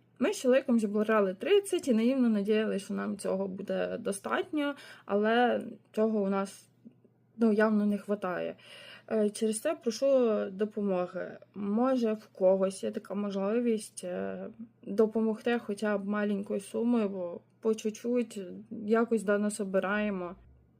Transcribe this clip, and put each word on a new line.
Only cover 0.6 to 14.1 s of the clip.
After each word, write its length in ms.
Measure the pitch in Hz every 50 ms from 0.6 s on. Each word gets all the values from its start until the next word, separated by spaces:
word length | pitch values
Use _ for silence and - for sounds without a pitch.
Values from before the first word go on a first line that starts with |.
| - - 240 233
зібрали 540 | 214 202 202 214 214 214 220 214 202 185 185
тридцять 540 | - - 311 403 403 403 - - 349 -
і 60 | 277 233
наївно 360 | 214 226 240 269 269 247 233
надіялися, 560 | 220 208 196 208 214 214 220 208 196 196 196
що 80 | - 202
нам 240 | 196 202 208 208
цього 300 | 190 - 190 185 190 196
буде 500 | 196 185 190 190 196 190 185 180 180 185
достатньо, 760 | - - 190 196 - - 226 - 330 370 359 320 302 285 285 277 - - - - - -
але 560 | - 196 208 208 220 226 240 247 233 220 208 - - - - _ _
цього 300 | - 220 214 226 220 214
у 80 | 196 196
нас, 380 | 196 196 196 196 - - - _ _ _ - - - _ _ _ _ _ _ _ _
ну, 160 | 220 233 226 208
явно 320 | 214 214 220 214 208 208
не 120 | 208 202
хватає. 580 | 202 - - 208 208 196 185 175 165 165 165 165 - - - - - - - - - - -
Е, 180 | 226 220 208 208
через 300 | 208 - 226 220 220 -
це 160 | - 302 339 - -
прошу 560 | 240 220 - 269 277 269 262 247 226 214 208 208 202
допомоги. 840 | 190 190 214 214 - 220 202 202 185 180 180 180 185 180 180 - - - - - -
Може, 580 | 196 202 202 208 226 247 262 262 254 233 220 214
в 140 | 214 -
когось 560 | - _ - 185 185 190 190 190 196 190 - 226
є 80 | 214
така 240 | 214 220 - - 196
можливість, 880 | 202 202 202 196 196 190 202 220 247 240 240 220 214 220 - - - -
е, 440 | 180